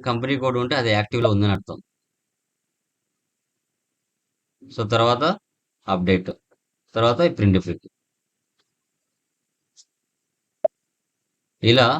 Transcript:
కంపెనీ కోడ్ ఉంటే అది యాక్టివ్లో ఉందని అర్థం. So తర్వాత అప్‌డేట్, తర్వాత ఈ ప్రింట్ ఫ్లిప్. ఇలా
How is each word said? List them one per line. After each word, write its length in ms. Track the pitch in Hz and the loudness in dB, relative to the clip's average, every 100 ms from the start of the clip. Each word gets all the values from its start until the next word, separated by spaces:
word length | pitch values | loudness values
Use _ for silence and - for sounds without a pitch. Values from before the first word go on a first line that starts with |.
కంపెనీ 340 | 127 117 127 139 | -4 -4 -4 -2
కోడ్ 200 | 131 123 | -2 -2
ఉంటే 160 | 123 143 | -2 -2
అది 160 | 117 | 0
యాక్టివ్లో 380 | 107 107 120 113 | 0 -2 -2 0
ఉందని 220 | 101 101 | 0 0
అర్థం. 240 | 92 - 80 - _ _ _ _ _ _ _ _ _ _ _ _ _ _ _ _ _ _ _ _ _ _ _ _ _ _ _ | -2 -6 -16 -18 _ _ _ _ _ _ _ _ _ _ _ _ _ _ _ _ _ _ _ _ _ _ _ _ _ _ _
So 200 | - - 107 | -16 -8 -2
తర్వాత 380 | 113 117 123 156 - _ _ _ _ - | 0 2 2 -2 -4 _ _ _ _ -4
అప్‌డేట్, 440 | 92 90 92 - - _ _ _ _ _ 113 | -2 0 0 -2 -12 _ _ _ _ _ 0
తర్వాత 240 | 120 120 | 0 2
ఈ 120 | 170 | 0
ప్రింట్ 260 | 113 101 92 | 2 2 2
ఫ్లిప్. 280 | 87 80 - _ _ _ _ _ _ _ _ _ _ _ _ _ _ _ _ _ _ _ _ _ _ _ _ _ _ _ - - _ _ _ _ _ _ _ _ | 0 -10 -14 _ _ _ _ _ _ _ _ _ _ _ _ _ _ _ _ _ _ _ _ _ _ _ _ _ _ _ -8 -8 _ _ _ _ _ _ _ _
ఇలా 240 | 113 127 120 | 2 4 4